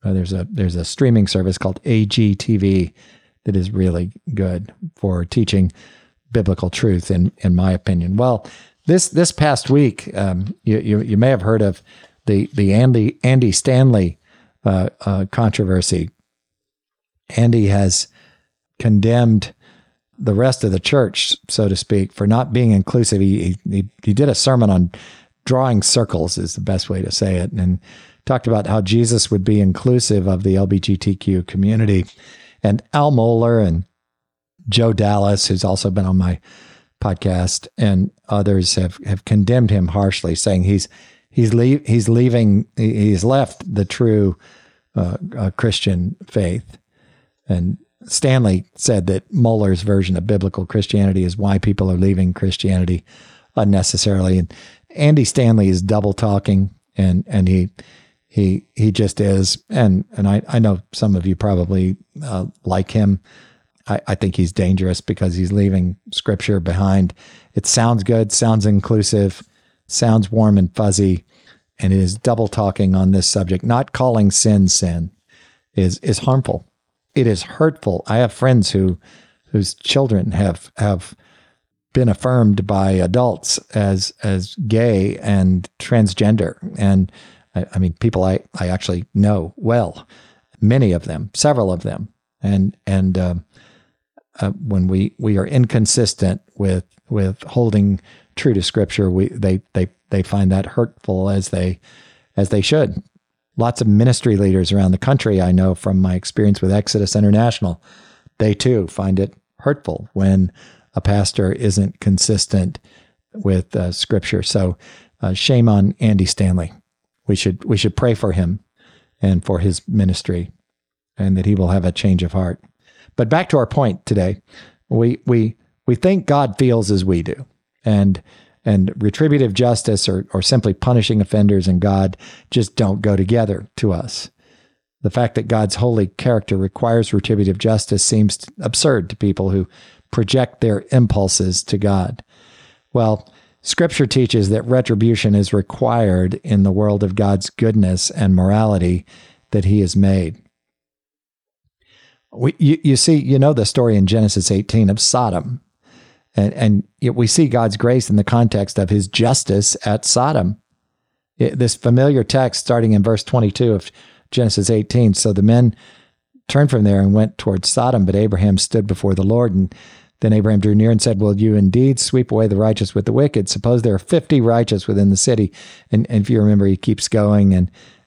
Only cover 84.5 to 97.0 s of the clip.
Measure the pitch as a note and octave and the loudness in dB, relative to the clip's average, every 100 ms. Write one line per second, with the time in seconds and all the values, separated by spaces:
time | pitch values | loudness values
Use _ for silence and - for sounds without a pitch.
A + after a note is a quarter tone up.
84.5 | - A2+ A2 A#2+ G2+ G2 - G#2 G2 F#2 | -8 -2 0 2 0 0 -4 -2 0 2
85.5 | F#2 - - - A#2+ G#2 F#2 G#2 A2 F2+ | 0 -4 -14 -2 0 2 0 0 0 -2
86.5 | - - - G2 F#2+ F#2 - - _ _ | -6 -12 -4 0 2 0 -6 -20 _ _
87.5 | F2+ - F#2 F2+ - A#2 F#2+ F#2 F#2 - | -8 -6 -2 -2 -2 -2 0 0 -2 -6
88.5 | - F2+ F#2 - F2+ - G2 G2+ G2+ E2 | -8 -6 -4 -4 -6 -4 0 2 0 -4
89.5 | - A2+ A#2+ G2 - - _ _ _ _ | -6 -2 0 -2 -8 -20 _ _ _ _
90.5 | _ G#2 C3 A2 E2+ - D#2+ G#2 - D3 | _ 0 2 2 0 -4 -10 -10 -2 0
91.5 | B2+ F#2+ F2+ G2 F#2+ G#2+ _ _ _ G2 | 2 0 -2 -6 -10 -12 _ _ _ -2
92.5 | G2 G2 - - G2 F#2+ F#2 F2+ F2 - | 0 0 -4 -4 -2 0 0 -2 -4 -10
93.5 | _ _ _ _ _ _ _ _ - G2+ | _ _ _ _ _ _ _ _ -6 -6
94.5 | G2 A#2+ G2 F#2 F#2+ G#2 - G#2+ G2 - | -6 -4 -2 0 0 -2 -4 -2 -2 0
95.5 | C3+ A#2+ B2 G#2+ - A2 - F#2+ - - | 0 0 0 0 0 -2 -2 -4 -4 -8
96.5 | - G2 F2+ - _ | -6 -2 -2 -6 _